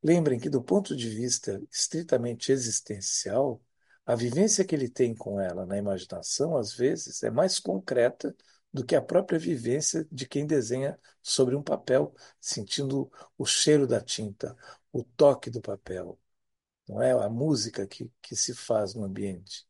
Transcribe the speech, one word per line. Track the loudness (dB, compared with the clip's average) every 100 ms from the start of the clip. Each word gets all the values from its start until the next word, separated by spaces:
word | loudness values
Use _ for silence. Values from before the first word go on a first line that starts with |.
Lembrem | 6 4 4 2
que, | 0
do | -2
ponto | 2 0 2 -4
de | -4
vista | -4 -2 -2 -4 -8 -8
estritamente | -6 -4 -4 0 0 0 -6 0
existencial, | 0 2 -4 -6 -8 -4 -4 -2 0 0 -2 _ _ _ _ -2
a |
vivência | 0 0 2 4 4
que | 2
ele | 0 -2
tem | 2 0
com | 2 -6 -2
ela | -2 -4 -4
na | -4
imaginação, | -2 -4 -6 -10 -6 -2 0 0
às | -2
vezes, | 0 0 0 -6 -4
é | -2
mais | 2 2 2
concreta | -2 -4 0 2 2 2 -8 -8 _ _ _
do | -8
que | 0
a | 0
própria | 4 0 2 -2
vivência | 0 -4 0 0 0 -2 -4
de | -8 -6
quem | -4 0
desenha | 0 2 -2 -4 -6 _ _
sobre | -6 2 4 4
um |
papel, | -2 -4 2 2 2 -6 -20 _
sentindo | -8 -8 -6 -4 -2 -2 -4 -8 -20 _
o |
cheiro | -2 2 6 6 6
da | 2
tinta, | 0 -6 -6 -8 -12 -12 -20 -20 _
o | -8
toque | -8 _ 6 6 -2
do | -10
papel, | -8 -10 -8 -8 -8 -14 _ _ _ _ _ _ _
não | 0
é? | 2
A | 2 2
música | 0 0 0 0 -6 -10
que, | -8 -16 _
que | -12 -6
se | -4
faz | -6 -2 0 0
no | -4
ambiente. | -8 -6 -6 -8 -12 -20 _